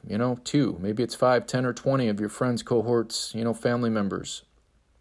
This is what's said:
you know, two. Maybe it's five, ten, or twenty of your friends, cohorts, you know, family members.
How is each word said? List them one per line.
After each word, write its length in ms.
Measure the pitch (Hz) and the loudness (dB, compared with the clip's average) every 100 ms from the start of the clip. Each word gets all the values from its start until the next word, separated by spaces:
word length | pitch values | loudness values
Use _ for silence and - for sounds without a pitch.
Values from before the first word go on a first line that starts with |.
| - | -6
you 120 | 104 | -2
know, 220 | 123 120 | -2 -2
two. 340 | - 147 123 - | 0 2 2 0
Maybe 220 | 95 107 | -4 -2
it's 100 | 120 | -2
five, 320 | - 123 123 - | 2 4 4 2
ten, 180 | 127 | -2
or 80 | 127 | 0
twenty 360 | 117 - 135 120 | -2 0 2 2
of 120 | 101 | 0
your 80 | 104 | -2
friends, 360 | - 127 120 | 0 0 0
cohorts, 720 | - 120 110 120 113 - - 110 | 0 0 2 0 0 -6 -6 -4
you 80 | |
know, 100 | 117 | -2
family 380 | 110 127 120 117 | 0 0 0 0
members. 500 | 110 101 92 - - - _ _ _ _ _ | 0 0 -2 -8 -12 -16 _ _ _ _ _